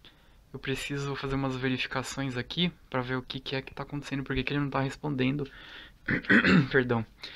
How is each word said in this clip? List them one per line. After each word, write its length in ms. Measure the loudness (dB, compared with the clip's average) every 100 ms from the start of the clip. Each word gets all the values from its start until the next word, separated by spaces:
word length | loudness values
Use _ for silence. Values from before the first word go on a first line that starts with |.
| -20 -20 -20 -20 -16
eu 60 | -10
preciso 560 | -6 -4 -4 -4 -4 -4
fazer 200 | -2 0
umas 200 | 0 0
verificações 800 | 0 0 -2 -4 -4 -4 -4 -4
aqui 340 | -4 0 0 -2 -4
pra 100 | -4
ver 160 | -2 -4
o 60 |
que 180 | -4 -10
que 160 | -6 -6
é 60 |
que 120 | -6
tá 80 | -10
acontecendo, 400 | -8 -8 -4 -6
por 120 | -2
que 80 | -2
que 100 | 0
ele 80 | 0
não 80 | 0
tá 120 | 0
respondendo. 680 | -2 -4 -4 0 2 0 -4 -10 -18 -18 -18 -10
<clears throat> 640 | -2 -2 6 6 8 6 8
Perdão. 360 | 4 4 2 0 -10 -16